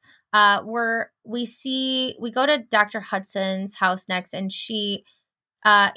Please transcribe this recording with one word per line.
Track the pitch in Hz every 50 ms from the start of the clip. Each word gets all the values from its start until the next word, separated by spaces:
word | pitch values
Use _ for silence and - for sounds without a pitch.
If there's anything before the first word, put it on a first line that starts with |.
| _ _ _ _ _ _ -
Uh, | 214 208 202 202 196 -
we're, | 208 226 233 233 226 226 226 - - _ _ _
we | 233 214 240 240
see, | 226 - - - 269 262 262 262 262 262 262 254 254 - -
we | 233 240
go | 233 254 262
to | 285 302 277 220 _
Doctor | 233 214 208 208 - 214
Hudson's | 196 - - 196 196 - - 196 190 190 190 190 196 202 -
house | - 190 185 185 185 - -
next, | 185 180 180 - -
and | 180 196 196 -
she, | - - - 226 214 208 202 202 196 - _ _ _ _ _ _ _ _ _ _ _ -
uh, | 214 208 202 202 196 -